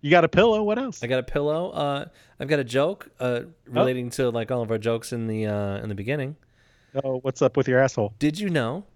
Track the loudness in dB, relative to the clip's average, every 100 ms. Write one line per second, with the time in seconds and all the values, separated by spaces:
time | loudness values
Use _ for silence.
0 | 6 6 6 6 4 4 2 -2 -4 -6
1 | -2 -2 -2 -2 -2 -2 -4 -4 -2 -2
2 | -8 _ _ _ 0 0 2 0 0 -2
3 | -12 _ -2 -2 -6 -18 -6 0 2 0
4 | -6 -2 0 0 -2 -4 -2 -2 0 -2
5 | -4 -6 -4 -2 -2 -2 -2 -6 -6 -8
6 | -4 -4 -4 -10 _ _ _ _ _ -6
7 | -4 -4 -4 2 2 2 2 4 4 2
8 | -4 0 -2 0 -2 0 0 -4 -12